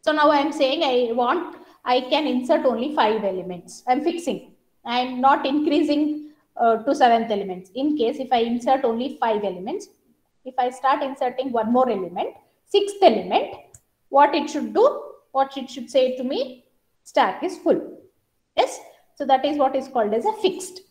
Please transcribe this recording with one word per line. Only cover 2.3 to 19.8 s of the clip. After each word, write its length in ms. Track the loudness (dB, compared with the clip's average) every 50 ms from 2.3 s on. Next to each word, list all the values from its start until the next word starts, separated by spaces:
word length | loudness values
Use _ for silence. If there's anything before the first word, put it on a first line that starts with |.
| -2 -2 0 2 0 2 2
only 300 | 0 0 0 -4 -4 0
five 300 | 2 2 2 2 0 -2
elements. 580 | -4 -4 -4 -8 -8 -10 -12 -14 -18 -20 -12 _ 0
I'm 140 | 0 2
fixing. 500 | 2 -2 -4 -2 -4 -6 -6 -6 -8 -16 _ _ _ _ _ _ _
I'm 360 | -4 -2 -2 -2 -4 -4 2
not 240 | 4 4 4 4 2
increasing, 840 | 0 0 0 2 2 2 2 2 2 2 2 2 0 -2 -6 -10 -14 -20 _ _ _ _
uh, 220 | 0 2 2 2 2
to 160 | 0 -2 2
seventh 360 | 4 4 4 4 4 2 -2
elements. 400 | -4 -4 -4 -6 -8 -10 -12 -12 _
In 220 | -2 -2 0 0
case 220 | 0 0 -2 -2 -4
if 140 | -4 -2
I 60 | 0 0
insert 460 | 2 0 -2 -2 2 2 2 2 2
only 340 | 0 -2 -2 -4 -6 -4 -4
five 240 | -2 -2 0 -2 -2
elements, 440 | -4 -6 -6 -8 -8 -8 -8 -10 -14 _ _ _ _ _ _ _ _ _ _ _
if 100 | -8 -4 -2
I 120 | -2 -2
start 320 | -4 -2 0 0 0 0
inserting 500 | -2 -6 -4 -4 -4 -4 -4 -4 -6 -2
one 180 | -2 -2 0 2
more 160 | 2 2 2 2
element, 400 | 0 -4 -6 -8 -6 -6 -8 -8 -8 -14 _ _ _ _ _
sixth 300 | _ 0 0 0 0 0 4
element, 520 | 6 6 6 4 -2 0 0 0 -2 -2 -10 -16 -20 _ -20 -20 _ _ _ _ _ _
what 260 | 6 6 6 6 4
it 140 | 0 -2 -2
should 240 | -6 -6 -6 -2
do, 300 | 2 4 4 4 2 -2 -12 -14 -18 -20 _ _
what 240 | -2 -2 -2 -2 -2
it 120 | -12 -12 -10
should 220 | -12 -14 -14 0
say 260 | 2 2 2 2 0
to 80 | -4 -6
me, 400 | -6 -4 -4 -6 -6 -10 -20 _ _ _ _ _ _ _ _
"Stack 400 | _ -2 _ 2 2 2 0 -4
is 160 | -6 -8 -8 -4
full." 220 | 0 0 0 0 -2 -10 -16 -20 -20 _ _ _ _ _ _ _ _ _ _
Yes. 240 | -2 -2 -2 -2 -14 -18 -20 -20 _ _ _ _
So 100 | _ 2
that 180 | 2 2 2 2
is 140 | -2 0 0
what 180 | 0 0 0
is 120 | -2